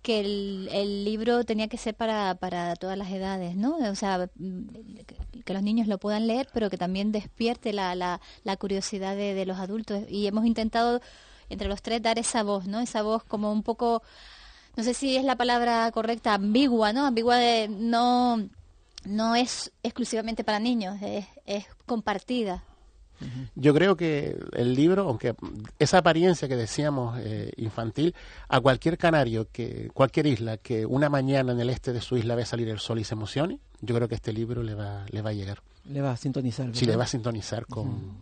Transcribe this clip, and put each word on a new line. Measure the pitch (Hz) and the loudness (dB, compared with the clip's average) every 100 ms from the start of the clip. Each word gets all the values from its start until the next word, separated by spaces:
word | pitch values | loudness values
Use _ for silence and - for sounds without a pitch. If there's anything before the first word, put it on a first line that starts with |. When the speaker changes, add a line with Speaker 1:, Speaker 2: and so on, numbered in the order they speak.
Speaker 1:
que | - 214 | 0 -2
el, | 202 202 202 190 190 | 0 -4 -4 -6 -4
el | 202 202 202 202 | -4 -2 -2 -2
libro | 214 226 240 | -2 0 0
tenía | 240 214 220 | 0 -2 -2
que | 240 | -4
ser | 233 214 | -6 -4
para, | 226 214 196 185 | -2 0 0 -2
para | 185 180 175 170 | -4 -4 -4 -4
todas | 185 190 | -4 -6
las | 190 | -4
edades, | 190 190 190 175 185 | -4 -4 -4 -4 -2
¿no? | 240 330 | 0 0
O | 226 196 | -2 0
sea, | 202 185 180 - | 0 0 -2 -6
mm, | 190 185 - - 226 - - | -10 -8 -12 -14 -18 -18 -18
que, | - - - - | -14 -14 -12 -6
que | |
los | 196 | -2
niños | 202 226 214 | 0 2 2
lo | 196 | 0
puedan | 208 208 226 | -2 0 0
leer, | 233 269 | 0 -2
pero | 240 208 | -2 -2
que | 185 | -2
también | 196 190 208 | -2 0 0
despierte | 214 202 - 233 240 233 | -2 -6 -2 -2 0 -2
la, | 208 185 180 | -2 -2 -2
la, | 180 175 - - | -2 -4 -8 -10
la | 202 196 | -6 -4
curiosidad | 202 196 190 196 190 196 | -2 -4 -4 -6 -4 -2
de, | 202 190 | -2 -2
de | 190 | -4
los | 185 | -4
adultos. | 190 220 220 202 214 | -4 -6 -4 -6 -4
Y | 202 202 | -2 0
hemos | 214 233 | 2 2
intentado, | 226 220 233 233 240 - - - - - | 2 0 2 2 2 -4 -20 -20 -20 -14
entre | 196 196 | -6 -4
los | 196 | -4
tres, | - 226 | -4 0
dar | 226 226 | 0 0
esa | 226 240 | 0 0
voz, | 208 202 190 | 0 -2 -2
¿no? | 208 | -4
Esa | 240 220 | -2 -2
voz | 214 226 | 0 0
como | - 214 208 | -2 -4 0
un | 214 | 0
poco, | 208 220 233 226 - - - - - - - - | -2 0 2 0 -2 -20 -20 -20 -20 -20 -10 -2
no | |
sé | 226 240 | -2 0
si | 269 262 | 0 2
es | |
la | 269 233 | 2 2
palabra | 247 240 240 233 226 | 2 4 4 2 2
correcta, | 226 220 233 240 | 0 -2 0 2
ambigua, | 208 202 220 285 233 214 | 2 4 4 6 6 4
¿no? | 233 285 | 4 2
Ambigua | 226 233 240 | 2 4 6
de, | 240 233 214 | 6 4 2
no, | 202 233 233 247 247 247 226 196 - - - _ - 185 | -2 0 4 4 4 4 2 -2 -10 -20 -20 _ -16 -4
no | 208 226 233 | -2 2 2
es | 247 - - _ | 2 -2 -10 _
exclusivamente | 233 - 233 226 226 226 | -6 -4 -4 -2 -4 -4
para | 214 214 | -2 0
niños, | 233 240 190 196 | 2 0 -2 -6
es, | 202 208 185 - - | -6 -6 -8 -16 -6
es | 202 - - - | -6 -6 -18 -4
compartida. | 233 214 196 - 247 208 180 - - - - - - 135 123 127 | -2 0 -4 -2 -2 0 -4 -10 -20 -20 -20 -20 -14 -10 -10 -10
Speaker 2:
Yo | - 139 143 | 4 6 6
creo | 185 175 | 6 4
que | 165 147 151 50 50 | 2 0 -2 -6 -6
el | - 120 | 0 2
libro, | 127 160 190 185 | 6 6 6 2
aunque | 113 123 113 - - 107 - | 0 -2 -2 -8 -10 -14 0
esa | 147 185 | 6 6
apariencia | 170 160 180 170 139 | 6 6 6 4 0
que | 127 | -2
decíamos, | 110 - 147 139 120 120 | -2 0 0 0 -2 -4
eh, | 110 107 104 - | -4 -4 -6 -6
infantil, | 110 - 113 120 165 - - - - | -6 -4 -4 0 0 0 -18 -18 2
a | 135 | 4
cualquier | 131 123 - 170 | 6 4 0 2
canario, | 170 156 120 113 110 | 4 4 2 0 -4
que | - 117 113 110 | -6 -8 -6 -8
cualquier | - 131 165 147 | 2 4 4 2
isla, | 113 113 110 | 2 -2 -6
que | - 113 110 | -2 -2 0
una | 127 147 | 2 2
mañana | 143 131 139 127 | 2 2 2 2
en | 120 | 0
el | 120 | 0
este | 123 - | -2 -4
de | 120 | -4
su | - 123 | -2 0
isla | 113 | 0
ve | 120 120 | -2 -2
salir | 117 113 | -2 -4
el | 107 | -4
sol | - 113 | -4 -4
y | |
se | 107 | -2
emocione, | 110 107 135 170 277 - - | -6 -4 -2 -2 -4 -14 -12
yo | 107 | -2
creo | 117 117 | 0 0
que | 113 | -2
este | - | -4
libro | 110 113 120 | -4 -4 -4
le | 113 | -4
va, | 107 101 101 101 | -6 -6 -8 -6
le | 104 | -4
va | 107 | -4
a | |
llegar. | 104 98 101 - - - | -4 -6 -8 -12 -20 -10
Speaker 3:
Le | 139 | -4
va | 139 | -2
a | 120 | -2
sintonizar, | 139 135 127 113 127 | -4 -2 -4 -4 -4
Speaker 2:
Sí, | 117 120 | 0 2
le | |
Speaker 3:
¿verdad? | 110 | 2
Speaker 2:
va | |
a | 120 | 0
sintonizar | 131 113 113 - 110 113 | -2 -4 -6 -6 -8 -6
con | 113 107 | -6 -4
Speaker 3:
Ujú. | 101 98 - | -6 -8 -14